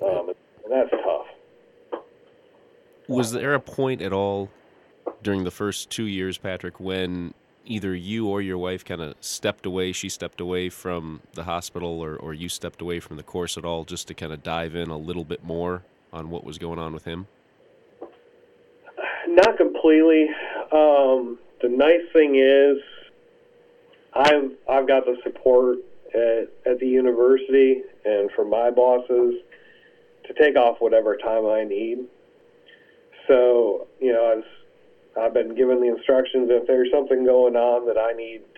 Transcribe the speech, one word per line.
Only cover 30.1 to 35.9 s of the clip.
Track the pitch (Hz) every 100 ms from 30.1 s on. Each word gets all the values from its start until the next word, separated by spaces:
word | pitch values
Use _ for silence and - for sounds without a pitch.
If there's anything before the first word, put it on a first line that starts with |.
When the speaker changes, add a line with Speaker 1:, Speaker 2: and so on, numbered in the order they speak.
| _ -
Speaker 1:
to | -
take | 151 135
off | 120 113
whatever | 117 113 107 101
time | 117 113 107
I | 110
need. | 107 101 113 127 127 _ _ _ _ _ _ _ _ _ _ - -
So, | 131 123 120 113 92 - -
you | 127
know, | 113 117 110
I've, | - - - _ _ _ _ 113
I've | 113
been | 120 113 113
given | 127 123
the |
instructions | 123